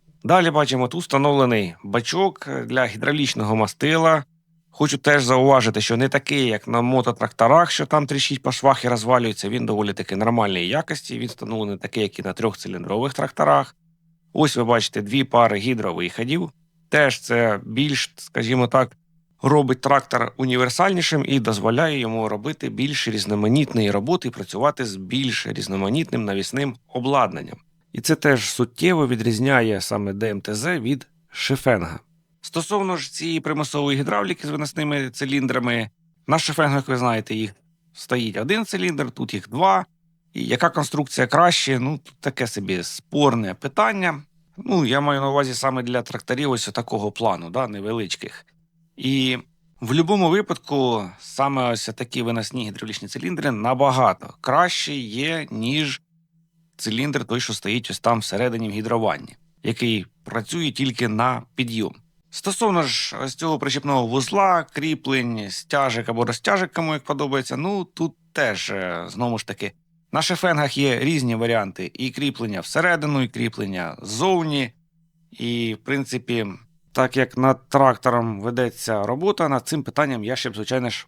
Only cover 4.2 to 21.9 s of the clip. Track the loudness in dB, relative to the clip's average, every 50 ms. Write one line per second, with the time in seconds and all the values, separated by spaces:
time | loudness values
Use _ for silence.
4.2 | 0 _ _ _ _ _ _ _ _ _ -2 0 0 0 0 2 2 4 4 4
5.2 | 6 4 6 6 8 8 8 8 6 4 2 0 0 0 2 2 2 2 2 0
6.2 | 0 0 0 2 2 2 0 -2 -2 -2 0 2 2 2 2 2 2 0 0 -2
7.2 | -2 -2 2 4 6 8 8 8 6 6 2 -2 -2 2 2 2 2 2 0 0
8.2 | 0 0 -2 -2 -2 -2 -2 4 6 6 6 6 4 0 0 0 2 4 4 4
9.2 | 4 2 -2 -4 -4 -4 -4 -2 -2 0 0 0 0 -2 -2 -4 -4 -4 -2 0
10.2 | 2 2 2 2 2 2 0 -2 -2 -2 -2 -2 -4 -4 -6 -8 -8 -10 -10 -8
11.2 | -8 -10 -10 -10 -10 -8 -6 -6 -4 -6 -6 -8 -8 -6 -4 -2 -2 -2 -4 -6
12.2 | -8 -8 -4 -2 -2 -2 -2 -4 -10 -10 -10 -8 -6 -4 -2 -2 -2 -2 -4 -4
13.2 | -6 -4 0 0 4 4 4 4 2 0 -6 _ _ _ _ _ _ _ _ _
14.2 | _ _ 0 2 2 2 4 2 2 4 4 2 2 0 -4 -6 -4 -2 0 0
15.2 | 0 2 4 6 6 6 4 2 0 -2 -2 0 -2 -2 -2 -2 -4 -4 -4 -4
16.2 | -4 -2 -2 -2 -4 -6 -10 _ _ _ _ _ _ 0 2 4 4 4 2 0
17.2 | -2 0 2 4 4 4 2 0 -4 -6 -2 0 0 0 0 -2 -2 -4 _ -14
18.2 | -14 -8 -6 -4 -2 0 2 2 2 4 4 2 2 2 -2 _ _ _ _ _
19.2 | _ _ _ _ 2 4 6 6 4 4 2 0 2 4 4 4 4 2 0 -2
20.2 | -2 -2 -4 -2 -2 2 2 4 2 2 2 2 2 2 2 2 0 2 0 0
21.2 | 0 2 2 2 2 2 0 0 2 2 2 2 2 2